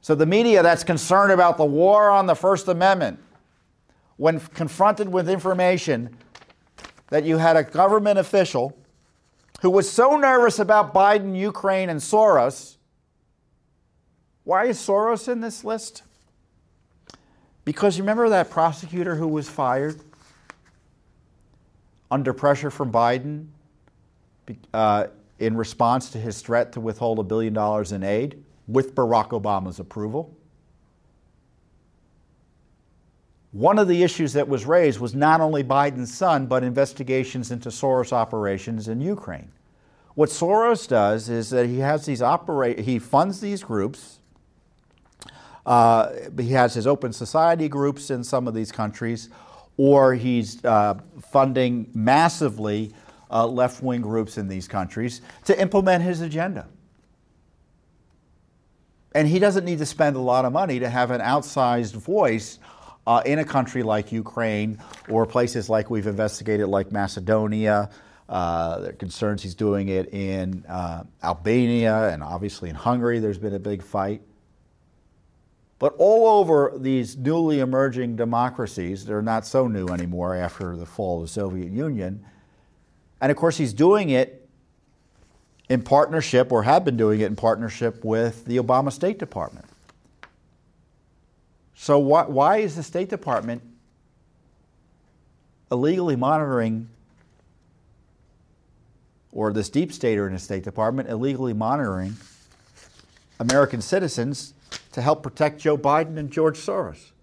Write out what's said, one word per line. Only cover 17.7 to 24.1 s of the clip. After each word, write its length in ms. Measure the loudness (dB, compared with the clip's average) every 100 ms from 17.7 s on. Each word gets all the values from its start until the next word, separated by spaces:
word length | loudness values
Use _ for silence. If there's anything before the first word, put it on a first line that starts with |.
| 0 0 0
you 60 |
remember 260 | -2 0 2
that 200 | 2 2
prosecutor 680 | 0 0 0 -10 -6 -4 -2
who 120 | -2
was 200 | -4 -6
fired 540 | -4 -2 0 -2 -6 -18 _ _ _ _ -20 _ _ _ _ _ _ _ _ _ _ _ _ _ _ _
under 240 | -4 -2
pressure 380 | 0 0 0 -2
from 200 | -6 -2
Biden, 580 | 2 2 0 -4 -12 -14 _ _ _ _ _ _